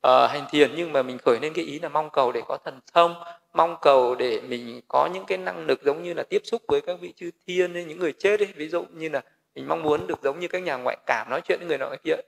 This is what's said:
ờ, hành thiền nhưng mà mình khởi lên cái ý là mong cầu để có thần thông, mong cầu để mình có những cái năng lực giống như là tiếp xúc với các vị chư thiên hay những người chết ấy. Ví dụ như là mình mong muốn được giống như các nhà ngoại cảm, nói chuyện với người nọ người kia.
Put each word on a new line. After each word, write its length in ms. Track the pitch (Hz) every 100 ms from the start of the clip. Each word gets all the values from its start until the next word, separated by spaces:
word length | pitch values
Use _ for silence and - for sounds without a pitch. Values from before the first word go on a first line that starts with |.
ờ, 260 | 139 127 123
hành 180 | 143 139
thiền 200 | 147 139 147
nhưng 180 | 170
mà 80 | 143
mình 160 | 127 127
khởi 220 | - 117
lên 120 | 147
cái 120 | 165 160
ý 140 | 147
là 100 | 160
mong 200 | 147 156
cầu 180 | 147 127
để 100 | 120 -
có 100 | 135 -
thần 140 | 131 _
thông, 220 | 170 170 170 - - _
mong 220 | 165 170 170
cầu 340 | 151 135 123 123
để 260 | 123 110
mình 400 | 127 123 120 120 _
có 220 | 135 151
những 120 | 185 196
cái 120 | 190
năng 280 | 185 180 156
lực 180 | 135
giống 200 | 143 151
như 100 | 175
là 100 | 160 131
tiếp 120 | 190
xúc 180 | - 226 -
với 140 | 143
các 180 | 147 180
vị 120 | 175 -
chư 160 | 175 _ -
thiên 260 | 180 180
hay 120 | 175 170
những 140 | 160
người 140 | 175
chết 260 | 139 196 208
ấy. 100 | 196 170
Ví 140 | 156
dụ 160 | 170 -
như 160 | 165 160
là 120 | 143 - _ _ -
mình 120 | 135
mong 160 | 165
muốn 240 | 151 147 -
được 120 | -
giống 160 | 139 151
như 80 | 175
các 160 | 180
nhà 120 | 180 131
ngoại 220 | 123 - -
cảm, 220 | 120 113
nói 120 | 135
chuyện 180 | - 185
với 80 | 170
người 100 | 139
nọ 100 | 135
người 100 | -
kia. 120 | 156 151